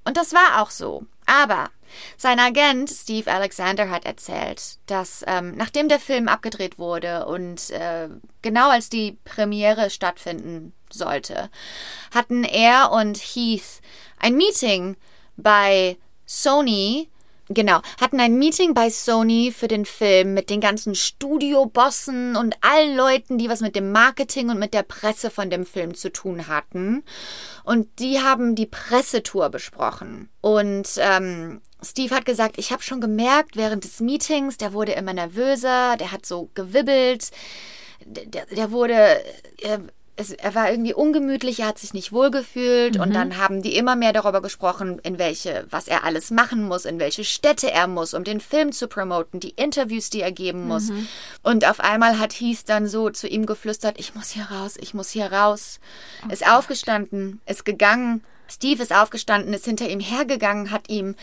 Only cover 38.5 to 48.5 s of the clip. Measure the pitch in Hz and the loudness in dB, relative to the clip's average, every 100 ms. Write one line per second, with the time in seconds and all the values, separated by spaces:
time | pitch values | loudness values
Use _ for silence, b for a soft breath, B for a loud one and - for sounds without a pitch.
38.5 | 202 220 233 240 226 208 160 - - - | -4 -4 0 2 8 8 8 2 -16 -20
39.5 | - - 214 180 - - - 202 185 196 | -10 -6 -6 -8 -20 -20 -12 -10 -6 -4
40.5 | 208 220 226 233 - 302 302 277 269 254 | 0 0 0 0 2 2 2 0 -2 -2
41.5 | 233 214 214 208 196 180 226 269 269 240 | -4 -4 -4 -8 -10 -4 2 2 2 -6
42.5 | 247 247 247 240 214 175 202 185 180 196 | -4 2 2 2 2 0 0 -2 0 0
43.5 | 196 196 - 247 247 233 220 208 190 196 | 0 -2 0 0 2 2 2 2 0 -2
44.5 | - 185 180 190 180 - 180 175 165 180 | -4 -4 -2 -6 -6 -8 -4 -2 -4 -6
45.5 | 139 156 160 - 208 165 160 - 226 240 | -6 -6 -8 -2 -2 0 -4 -2 2 2
46.5 | 240 208 180 - 165 147 151 214 - 294 | 0 -2 -4 -4 -4 -4 -4 -6 0 2
47.5 | 302 262 165 180 180 165 - 180 214 - | 2 0 2 0 0 -4 -4 -4 -6 -2